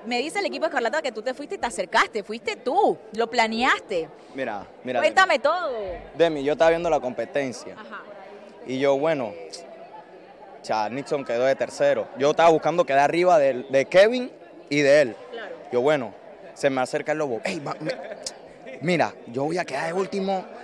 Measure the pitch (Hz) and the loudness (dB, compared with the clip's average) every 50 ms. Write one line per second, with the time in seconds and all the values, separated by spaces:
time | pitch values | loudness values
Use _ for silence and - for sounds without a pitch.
0 | - 226 247 240 269 320 - 403 392 294 240 277 294 330 294 269 233 226 240 320 | -6 -4 -4 -2 -4 -4 -4 -4 -4 -2 -2 -2 -4 -2 0 0 -2 0 -2 -2
1 | 311 269 208 220 208 254 254 - 285 - 403 - - 240 233 214 185 - - 226 | -4 -4 -6 -4 -8 -8 -8 -8 -10 -10 -6 -6 -6 -6 -4 -6 -6 0 2 0
2 | 381 381 - 214 190 - 214 233 - - 415 - - 247 294 381 440 302 185 - | 0 2 -2 -8 -8 -6 -10 -8 -6 -8 -8 -4 -4 0 2 4 4 4 2 -2
3 | - - - 214 233 226 240 240 226 220 226 226 247 277 381 - - - 202 170 | -8 -12 -4 -4 -4 0 2 0 0 0 0 0 2 2 2 0 -2 -4 -4 -4
4 | 160 151 - - - - - 135 131 117 104 101 92 - - - - 127 - 240 | -4 -6 -12 -20 -20 -14 -8 -8 -6 -6 -6 -8 -12 -14 -20 -12 -8 -2 0 2
5 | 311 311 320 381 381 370 320 247 220 285 330 370 349 294 247 220 202 185 - 117 | 2 4 6 4 4 4 4 2 2 2 0 0 -2 -4 -6 -6 -8 -8 -10 -12
6 | - - - 139 165 170 156 143 135 143 151 - 165 165 165 165 175 170 156 139 | -12 -16 2 2 2 2 2 0 0 -2 2 4 4 4 4 4 2 0 0 0
7 | 120 127 113 113 117 - - 143 139 131 110 - - 92 90 - 214 226 107 98 | 0 -4 -4 -6 -8 -4 -4 -4 -4 -4 -6 -10 -14 -16 -16 -16 -16 -16 -16 -16
8 | - - - - - - - - - - - - - - 131 131 139 139 139 135 | -16 -18 -20 -20 -20 -20 -20 -20 -20 -20 -20 -16 -10 -6 -2 2 4 4 4 4
9 | 143 165 160 139 120 104 90 - - - - - - - - - - - - - | 2 0 0 0 -2 -6 -8 -12 -16 -16 -16 -18 -18 -18 -20 -20 -20 -18 -20 -20
10 | - - - - - - - - - - - - - - 117 110 107 104 120 139 | -20 -20 -20 -20 -20 -20 -20 -20 -20 -20 -20 -16 -6 -4 -2 -2 -2 -4 -6 -8
11 | 135 - 156 139 131 - 117 120 127 135 139 110 123 - - - 147 143 135 113 | -6 -4 -6 -4 -4 -4 -2 0 2 2 2 0 -2 -6 -2 0 2 2 2 0
12 | 101 - - 123 135 147 151 - 165 170 160 147 - 156 160 180 170 - 135 139 | -2 -6 -4 0 2 2 4 6 6 6 6 6 2 0 0 0 0 2 4 4
13 | 143 143 147 165 180 180 175 156 139 139 127 123 - - 135 135 131 - - 185 | 4 4 2 2 4 4 6 6 4 4 2 0 -4 2 2 2 2 6 8 8
14 | 202 220 247 254 247 269 - - - - - - - - 143 147 147 135 143 151 | 8 8 6 0 -4 -6 -10 -18 -20 -20 -20 -20 -8 -2 0 4 6 8 8 8
15 | 143 117 101 - - - - - - - - - - - 120 123 123 147 156 139 | 6 4 0 -10 -16 -16 -14 -14 -12 -14 -14 -16 -12 -2 -2 2 4 4 2 2
16 | 120 104 - - - - - - - - - - - 139 135 131 127 - - 147 | 0 -6 -12 -16 -20 -20 -20 -20 -20 -20 -10 -2 -2 0 0 0 -2 -2 -4 -6
17 | 131 147 151 156 151 139 117 107 - 196 190 165 139 151 147 - 156 160 247 - | -2 -4 -2 -2 -2 -4 -4 -4 -4 -6 -6 -6 -8 -10 -10 -8 -8 -8 -8 -8
18 | - 220 214 - - - - - - - - - - - - - 135 170 180 151 | -10 -14 -14 -12 -12 -14 -14 -14 -20 -20 -20 -20 -18 -18 -14 -6 -2 -2 0 0
19 | 123 104 - - - - 117 127 139 156 165 180 165 - - 139 160 165 170 190 | 0 -2 -2 -12 -18 -10 -6 -4 -4 -2 -4 -4 -6 -6 -6 -6 -6 -4 -4 -4
20 | 196 185 - 196 190 190 190 185 180 - - - | -4 -4 -4 -4 -2 -2 -2 -4 -4 -10 -16 -18